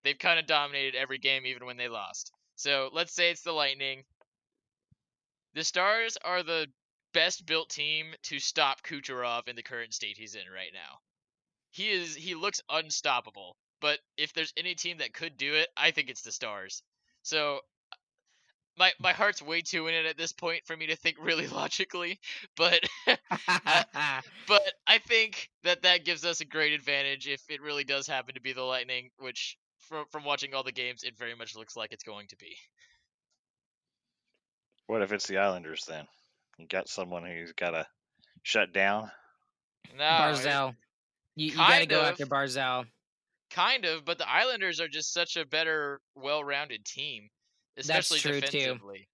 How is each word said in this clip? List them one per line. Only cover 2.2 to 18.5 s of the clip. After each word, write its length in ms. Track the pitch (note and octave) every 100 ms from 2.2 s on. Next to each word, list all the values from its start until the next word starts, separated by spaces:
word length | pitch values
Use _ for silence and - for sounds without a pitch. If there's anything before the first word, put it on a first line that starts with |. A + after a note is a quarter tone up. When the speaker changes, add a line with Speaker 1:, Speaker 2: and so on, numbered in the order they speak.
| - _ _ -
Speaker 1:
So, 340 | C#3+ C#3 C3+
let's 200 | D#3+ E3+
say 160 | - F3
it's 140 | E3
the 80 | F3
Lightning. 520 | D#3+ C#3+ C3+ C3+ C3+ C3+ _ _ _ _ _ _ _ _ _ _ _ _ _ _
The 100 | D3+
Stars 540 | D#3+ F3+ F#3+ A3 A3+ A3
are 200 | - F3+
the 240 | D#3+ E3 D3+ _ _ _ _
best 320 | E3+ E3+ - E3
built 240 | D#3+ E3
team 440 | - D3 D#3 D#3+ D#3+
to 160 | - C#3+
stop 440 | - - C#3+ C#3
Kucherov 640 | - D3+ C3+ B2+ B2 A#2+ A#2+
in 80 | A#2+
the 80 |
current 300 | - B2 A2+
state 240 | G#2+ G#2+ G2+
he's 180 | A2 G#2
in 120 | F#2
right 180 | F#2 F2+
now. 260 | F#2 D2+ C2+ _ _ _ _ _ _ _
He 180 | - G#3
is, 260 | F#3+ E3+ D#3
he 200 | E3 E3
looks 260 | G3+ - -
unstoppable. 840 | D#3 D#3 - D3 B2+ A2 G2 F2+ - _ _
But 180 | D3+ D3 _ -
if 160 | D3+
there's 200 | E3 D#3 -
any 180 | F3 E3+
team 220 | F3 E3
that 160 | B2+
could 240 | - E3 C3+
do 180 | C#3 D#3
it, 140 | D#3+ -
I 140 | D#3
think 180 | D#3 C#3
it's 120 | A#2+
the 100 | A2+
Stars. 520 | - A2+ G2+ F#2+ - _ _ _ _
So, 380 | - D#3 D3 C#3 _ _ _ - _ _ _ _ _